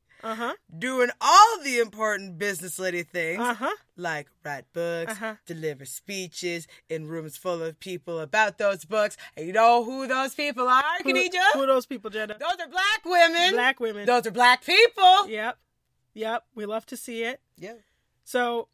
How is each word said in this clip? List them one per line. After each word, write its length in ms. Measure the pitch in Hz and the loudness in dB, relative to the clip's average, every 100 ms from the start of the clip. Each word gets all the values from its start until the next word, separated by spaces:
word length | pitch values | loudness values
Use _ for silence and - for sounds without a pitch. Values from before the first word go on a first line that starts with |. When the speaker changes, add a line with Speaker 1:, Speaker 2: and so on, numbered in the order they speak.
| _ _ | _ _
Speaker 1:
Uh-huh. 300 | 226 220 240 370 _ 160 | -10 -8 -8 -10 _ -10
Speaker 2:
doing 320 | 247 262 247 - | -6 -2 -2 0
all 380 | 247 359 440 440 | 6 8 8 6
the 180 | 277 240 | -2 -2
important 580 | 226 214 220 202 196 165 | -2 -2 -2 -2 -6 -6
business 420 | 202 185 180 - | -6 -6 -10 -8
lady 240 | 185 175 | -6 -6
things, 380 | 170 175 165 190 | -6 -6 -4 -4
Speaker 1:
Uh-huh. 340 | 240 220 277 415 _ - | -4 -2 -6 -6 _ -10
Speaker 2:
like 300 | 175 151 147 _ | -8 -8 -10 _
write 280 | 151 143 - | -12 -12 -10
books, 380 | 170 170 170 170 | -8 -6 -6 -8
Speaker 1:
Uh-huh. 220 | 208 220 214 - | -8 -10 -12 -14
Speaker 2:
deliver 400 | 165 156 135 135 | -10 -8 -10 -14
speeches 800 | - - 196 180 - 180 170 165 - _ | -16 -12 -10 -10 -8 -8 -8 -10 -20 _
in 180 | 160 151 | -10 -8
rooms 280 | 165 156 - | -10 -12 -10
full 240 | 185 170 | -6 -6
of 160 | 165 156 | -8 -10
people 400 | 190 180 - 165 | -12 -12 -10 -10
about 360 | 151 220 214 - | -2 0 0 0
those 280 | 208 196 - | -2 -2 -4
books. 300 | 214 208 - - - | -2 -2 -4 -18 -12
And 100 | 165 | -2
you 40 | |
know 300 | 208 233 240 | 4 6 6
who 240 | 226 262 262 | 2 -6 -4
those 260 | 262 269 | -4 -4
people 340 | - 294 240 254 | -4 -6 -2 2
are, 280 | 254 294 349 | 4 2 -2
Speaker 1:
Who, 60 | 359 | 0
Speaker 2:
Khadijah? 360 | 359 359 359 381 | 0 0 2 2
Speaker 1:
who 100 | 285 | 4
are 40 | 269 | 2
those 180 | 262 - | 2 0
people, 240 | 247 214 | -10 -10
Jenna? 280 | 214 214 214 | -8 -8 -6
Speaker 2:
Those 200 | 311 370 | -4 -4
are 80 | 320 | -4
black 320 | 349 392 440 330 | -2 0 0 0
women. 460 | 359 330 339 359 | 4 6 6 2
Speaker 1:
Black 260 | 240 247 262 | 4 0 0
women. 240 | 233 208 202 | -6 -4 0
Speaker 2:
Those 220 | 247 226 | 2 0
are 40 | |
black 320 | 196 247 254 - | 4 6 6 4
people. 600 | 381 466 - 370 381 392 | 4 4 6 6 6 4
Speaker 1:
Yep. 300 | 214 220 - _ _ _ _ _ | -4 -6 -8 _ _ _ _ _
Yep. 320 | 220 214 226 - 226 | -10 -6 -6 -8 -12
We 100 | 208 | -8
love 200 | 220 - | -8 -8
to 80 | 247 | -14
see 260 | - 226 | -12 -8
it. 180 | 226 262 _ _ | -8 -8 _ _
Speaker 2:
Yep. 240 | 185 233 _ _ _ _ | -18 -18 _ _ _ _
Speaker 1:
So 440 | - 262 240 233 - | -6 -4 -2 -4 -8